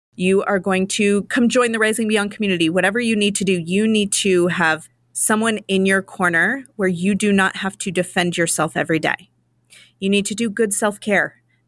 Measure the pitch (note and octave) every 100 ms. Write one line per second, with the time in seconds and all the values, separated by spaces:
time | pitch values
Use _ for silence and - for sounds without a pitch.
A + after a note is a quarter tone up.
0 | _ - F#3 F#3+ - G3+ F#3+ F#3 F#3+ -
1 | G3+ G3+ G3 - A#3 B3 A#3+ A3+ G#3+ G#3+
2 | G#3+ G#3+ G3+ - G#3 F3 D#3+ F3+ F#3 A3+
3 | A#3 G#3+ G3+ G3+ F#3+ F3+ E3 F#3+ A3 G#3+
4 | G3+ - G3+ F3+ F3 F3 E3 D#3 - _
5 | _ - - G#3+ A3+ G#3+ - F#3+ F#3+ G3
6 | F#3+ - F3 E3 F#3 C4+ B3+ - F#3+ E3+
7 | F#3 G3+ G#3 G3 F#3+ - F#3+ - G3 F3
8 | F3 F#3+ F3 E3+ E3 - D#3 E3 D#3 D#3+
9 | D3 - - _ _ _ _ - - -
10 | G3 G3+ G3+ G#3 A#3 G3+ G#3+ - G#3+ G#3
11 | G#3+ F#3+ D3 - _ _